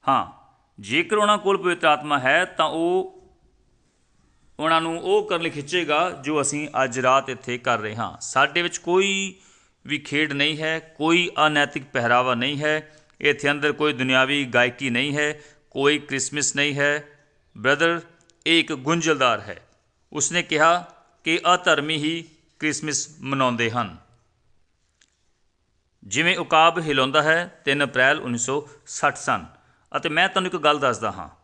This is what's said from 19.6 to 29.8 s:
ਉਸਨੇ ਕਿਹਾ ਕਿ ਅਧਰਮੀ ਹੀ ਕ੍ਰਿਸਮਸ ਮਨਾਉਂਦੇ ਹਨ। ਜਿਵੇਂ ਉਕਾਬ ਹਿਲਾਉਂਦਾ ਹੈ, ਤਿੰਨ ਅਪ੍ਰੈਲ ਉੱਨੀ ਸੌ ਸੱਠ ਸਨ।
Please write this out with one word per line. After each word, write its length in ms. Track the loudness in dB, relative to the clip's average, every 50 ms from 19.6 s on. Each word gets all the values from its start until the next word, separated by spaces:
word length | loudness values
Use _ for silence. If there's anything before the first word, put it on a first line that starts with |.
| _ _ _ _ _ _ _ _ _ _
ਉਸਨੇ 300 | -6 -4 -4 -2 -2 -4
ਕਿਹਾ 520 | -2 -2 0 4 4 4 4 2 -2 -8 -20 _ _ _ _ _ _
ਕਿ 160 | -2 -2 0 4 2 2
ਅਧਰਮੀ 420 | 4 4 2 2 2 2 -2 -4
ਹੀ 280 | -2 -2 -2 -4 -4 -8 -12 _ _ _ _ _ _
ਕ੍ਰਿਸਮਸ 580 | -4 -4 -4 -2 -6 -4 -4 -4 -6 -8 -14 -14
ਮਨਾਉਂਦੇ 500 | -8 -6 -2 0 0 0 2 0 -2 -2
ਹਨ। 260 | 0 -2 -4 -6 -8 -16 _ _ _ _ _ _ _ _ _ _ _ _ _ _ _ _ _ _ _ _ _ _ _ _ _ _ _ _ _ _ _ _ _ _ _ _ _ _ _ _ -14
ਜਿਵੇਂ 320 | -6 -2 0 0 0 0
ਉਕਾਬ 420 | 0 -2 2 4 6 6 6 4 2
ਹਿਲਾਉਂਦਾ 440 | -2 0 2 2 2 2 2 2
ਹੈ, 400 | 4 4 2 2 0 -6 -12 -8 _
ਤਿੰਨ 200 | -2 0 0 0
ਅਪ੍ਰੈਲ 360 | -2 2 2 4 4 4 2
ਉੱਨੀ 180 | -2 -6 -4 -4
ਸੌ 300 | -2 -2 -2 -4 -4 -8 -20 -20 _
ਸੱਠ 300 | -16 -8 -2 -2 -2 -2
ਸਨ। 300 | -2 -4 -4 -4 -4 -4 -12 -20 _ _ _ _ _